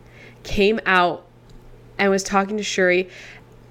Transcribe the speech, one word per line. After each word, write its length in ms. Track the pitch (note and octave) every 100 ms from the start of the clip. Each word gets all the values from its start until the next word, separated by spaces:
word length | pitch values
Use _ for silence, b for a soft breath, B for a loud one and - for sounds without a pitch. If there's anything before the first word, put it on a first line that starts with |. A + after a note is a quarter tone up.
| B B B B
came 360 | - - G3 A3+ -
out 400 | F#3 F3+ C#3+ - - - - - - - -
and 140 | G3+
was 120 | G3
talking 340 | F#3+ G3+ G3 G#3+
to 60 |
Shuri. 460 | G3+ - F3+ F3+ F3+ B B B - - -